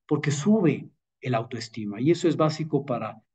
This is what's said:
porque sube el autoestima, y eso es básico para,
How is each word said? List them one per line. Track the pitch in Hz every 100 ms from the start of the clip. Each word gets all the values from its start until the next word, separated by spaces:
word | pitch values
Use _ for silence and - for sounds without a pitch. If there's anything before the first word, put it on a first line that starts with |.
| -
porque | 156 151
sube | - 208 214 165 117 - _ _ _
el | 127 117
autoestima, | 113 113 - - 104 101
y | 139
eso | 170 170
es | 147
básico | 156 156 160 143 -
para, | 117 110 - _